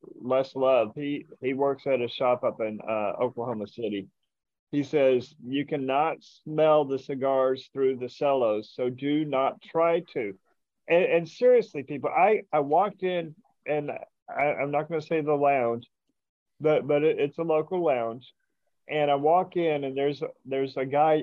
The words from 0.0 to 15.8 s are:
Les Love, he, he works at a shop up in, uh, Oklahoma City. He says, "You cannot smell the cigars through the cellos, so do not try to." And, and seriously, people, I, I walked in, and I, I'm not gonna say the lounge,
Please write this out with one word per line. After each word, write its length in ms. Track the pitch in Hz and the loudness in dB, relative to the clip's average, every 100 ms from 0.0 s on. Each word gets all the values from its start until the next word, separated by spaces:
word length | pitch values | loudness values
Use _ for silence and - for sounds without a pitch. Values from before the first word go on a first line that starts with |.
| - - | -20 -12
Les 320 | 120 131 135 135 | -2 -2 -2 0
Love, 360 | 131 127 110 110 | 2 2 2 -4
he, 300 | 143 143 - - | -8 -8 -10 -8
he 140 | 131 | -6
works 320 | 135 139 135 - | -2 -2 -2 -2
at 140 | 131 | -2
a 80 | 120 | -2
shop 340 | - 127 123 | -2 0 0
up 180 | 120 110 | -2 -4
in, 200 | 110 107 107 | -6 -6 -6
uh, 260 | 110 104 - | -4 -4 -2
Oklahoma 460 | 123 120 117 110 101 | -4 -4 -8 -6 -8
City. 400 | - 113 101 98 _ _ _ _ _ _ | -8 -6 -6 -8 _ _ _ _ _ _
He 100 | 143 | -4
says, 500 | 135 156 135 127 - - 117 | 0 2 4 2 -2 -12 -6
"You 180 | 139 | -6
cannot 520 | 143 151 131 135 156 139 | -4 -4 -2 0 -2 -4
smell 600 | - _ - 156 156 151 | -12 _ -6 2 4 4
the 140 | 139 135 | 2 -2
cigars 680 | 131 135 135 135 131 131 - | -6 -4 0 2 2 0 -6
through 260 | 139 135 127 | -2 0 0
the 100 | 123 | -6
cellos, 640 | - 147 135 117 107 110 | -2 0 2 2 0 -4
so 140 | - 127 | -6 -4
do 340 | 127 139 151 | -4 -2 -2
not 360 | 151 131 135 - | 0 0 0 -2
try 380 | - 165 170 170 175 | -4 0 2 0 -2
to." 200 | 147 104 95 _ _ _ _ - | -6 -6 -8 _ _ _ _ 2
And, 160 | 170 | 2
and 240 | 185 170 160 | 4 2 -2
seriously, 540 | - 247 247 - 151 | 2 4 6 4 -6
people, 260 | 127 143 139 | -8 -6 -2
I, 320 | 156 185 214 - | 2 4 2 0
I 60 | 156 | -2
walked 420 | 143 156 208 - | 2 2 2 -2
in, 300 | 185 180 165 151 _ _ - | -4 -4 -6 -12 _ _ -4
and 260 | 151 147 117 - _ - | -4 -4 -8 -14 _ -10
I, 140 | - 143 107 | -4 -2 -2
I'm 100 | 139 | -2
not 160 | 147 156 | -4 -4
gonna 140 | 165 | -6
say 180 | 156 165 | -4 -2
the 140 | 147 | 0
lounge, 520 | 147 143 139 117 117 | 2 2 2 0 -2